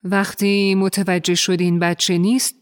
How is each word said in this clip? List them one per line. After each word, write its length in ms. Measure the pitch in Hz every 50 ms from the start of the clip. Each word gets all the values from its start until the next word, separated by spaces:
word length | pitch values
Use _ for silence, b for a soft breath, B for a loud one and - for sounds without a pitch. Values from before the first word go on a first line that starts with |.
| _
«وقتی 720 | 185 196 196 196 196 - - 202 202 202 202 196 196 190
متوجه 600 | 190 190 190 - - 196 180 180 180 170 - 180
شدین 440 | 170 - - 185 175 180 175 175 175
بچه 400 | 170 170 175 170 - - 185 175
نیست، 360 | 175 202 240 262 - - - _